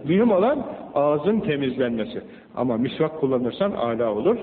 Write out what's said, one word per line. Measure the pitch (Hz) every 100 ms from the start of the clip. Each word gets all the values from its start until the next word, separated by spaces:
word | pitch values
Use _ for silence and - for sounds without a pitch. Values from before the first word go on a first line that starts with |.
Mühim | 135 190 233
olan | 185 233 294 - - -
ağzın | - 147 147 170 220
temizlenmesi. | 156 139 135 120 123 117 104 98 - - - -
Ama | 123 113
misvak | 127 - 156 -
kullanırsan | 135 127 123 - 196
âlâ | - 117 113 113
olur. | 104 156 233